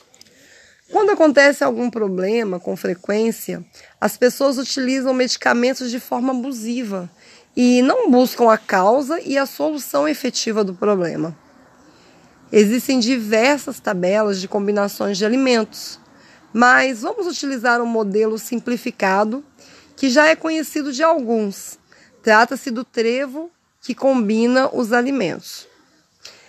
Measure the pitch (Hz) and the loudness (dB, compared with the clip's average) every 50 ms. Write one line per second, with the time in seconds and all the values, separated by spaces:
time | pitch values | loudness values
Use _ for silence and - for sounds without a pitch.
0 | _ _ _ - - _ _ _ _ - - - - _ _ _ _ - - 392 | _ _ _ -20 -20 _ _ _ _ -20 -20 -20 -20 _ _ _ _ -6 -4 -2
1 | 427 392 403 302 320 311 247 285 277 285 285 - 285 269 240 220 240 240 - 233 | 0 0 2 2 2 4 4 4 4 4 4 2 -2 -2 -2 -2 -4 -4 -4 -4
2 | 214 196 185 180 185 196 220 233 226 202 185 208 - 196 190 175 - 190 185 180 | -4 -4 -2 -2 -2 -2 -2 -2 -2 -2 -4 -6 -6 -8 -8 -6 -4 -6 -6 -6
3 | - - 202 214 226 226 220 - - - 180 175 170 - _ - - - _ - | -4 -2 0 0 0 0 -2 -4 -8 -10 -10 -10 -12 -16 _ -20 -20 -20 _ -4
4 | - - - - 247 247 - - 277 285 269 247 262 - - 269 262 247 262 269 | -4 -4 -2 0 0 0 2 2 0 0 0 -2 -4 -6 -4 -4 -2 -2 -2 -2
5 | 247 269 262 254 254 247 - - - 254 240 240 240 254 269 - 254 247 233 254 | 0 0 0 0 0 0 -2 -2 0 0 2 2 2 0 0 -2 -6 -8 -8 -8
6 | - - 254 247 240 262 262 247 240 277 269 233 214 226 240 254 254 208 196 190 | -8 -6 -4 -2 -2 -2 -2 -4 -6 -8 -8 -8 -8 -6 -6 -6 -6 -6 -6 -8
7 | 175 175 _ _ - - - - _ _ - - 247 247 247 247 247 277 381 508 | -8 -10 _ _ -20 -20 -20 -20 _ _ 0 2 4 4 6 6 4 4 4 2
8 | 480 359 247 247 262 233 - - 240 226 220 214 - - - 190 185 202 233 277 | 4 4 6 6 4 4 2 4 4 6 6 4 2 0 0 2 4 4 4 2
9 | 285 247 320 349 - - 277 277 277 269 - - 285 311 311 285 233 - - 277 | 2 -2 -4 -6 -4 -2 -2 -2 -2 -4 -4 -4 -4 -4 -4 -6 -6 -4 -2 -2
10 | 294 311 294 - - 247 - - - 233 214 214 214 185 180 180 214 208 208 190 | 0 0 -2 -4 -4 -6 -4 -4 -4 -2 -2 -2 -2 -2 -2 -2 0 0 2 2
11 | 175 160 151 156 156 165 156 - _ _ _ _ - _ _ _ _ _ - _ | 0 -2 -4 -4 -6 -6 -8 -12 _ _ _ _ -20 _ _ _ _ _ -20 _
12 | _ _ _ _ _ _ _ _ _ - - 214 214 196 233 254 - - 269 254 | _ _ _ _ _ _ _ _ _ 0 4 4 4 4 2 0 0 0 0 0
13 | 214 226 269 247 220 208 220 220 226 269 294 277 - 294 247 - - 247 208 180 | 2 0 0 -2 0 0 2 2 4 4 2 0 -2 -8 -12 -8 -6 -4 -2 0
14 | 175 180 196 214 220 208 196 185 180 190 - 208 202 202 208 202 202 202 - - | 0 2 2 2 2 0 -2 -4 -4 -4 -4 -4 -2 0 0 0 0 -2 -2 -4
15 | 214 202 202 180 208 214 240 262 269 262 247 226 220 220 - - - - - - | -4 -4 -2 -2 0 0 0 2 2 2 2 2 0 -2 -6 -14 -14 -16 -16 -18
16 | _ _ - - - - - - _ _ - 220 240 247 254 262 262 262 262 208 | _ _ -20 -20 -20 -20 -20 -20 _ _ 0 4 6 6 6 6 4 2 -2 -4
17 | 233 349 453 480 359 349 285 - 294 277 269 247 208 247 240 240 240 233 233 220 | -6 -8 -6 -6 -6 -6 -6 -6 -6 -6 -4 -2 0 0 2 2 0 0 -2 -2
18 | 220 196 190 214 220 220 220 220 - - 247 226 - 254 240 - - 247 - - | -2 0 0 0 0 0 -2 -6 -6 -6 -6 -6 -4 -4 -4 -4 -4 -6 -6 -2
19 | 208 190 190 196 214 220 226 277 294 _ _ _ - - - - - _ _ - | 0 2 2 2 2 0 -2 -8 -10 _ _ _ -20 -20 -20 -20 -20 _ _ -4
20 | - 269 240 294 302 311 320 320 - 320 320 320 302 - - 311 277 294 269 247 | -2 2 4 6 6 4 4 2 0 -4 -4 -4 -4 -6 -6 -6 -6 -6 -2 0
21 | 311 330 339 320 247 220 233 220 214 196 190 - - - - - _ _ _ _ | 2 2 2 2 0 -2 -2 -2 -2 -4 -6 -8 -14 -18 -18 -20 _ _ _ _
22 | _ _ _ _ - 226 214 214 240 247 277 247 - 277 226 233 254 - - 240 | _ _ _ _ 2 4 4 6 4 4 0 -6 -6 -6 -6 -6 -8 -6 -4 -2
23 | 220 226 240 254 285 269 247 302 330 339 _ _ _ _ _ _ - - 247 - | -2 0 0 -2 -4 -6 -8 -10 -12 -14 _ _ _ _ _ _ -10 -10 -6 -2
24 | - 269 269 254 220 196 220 220 233 240 254 262 262 - - - 247 202 233 240 | 0 2 2 2 2 2 2 2 2 2 2 2 2 0 0 -2 -2 0 0 0
25 | 240 262 277 262 208 160 127 - - - - - - - _ _ _ _ _ _ | 0 0 -2 -2 -2 -2 -4 -6 -10 -16 -18 -18 -18 -20 _ _ _ _ _ _
26 | _ _ _ _ - - - - _ | _ _ _ _ -20 -20 -20 -20 _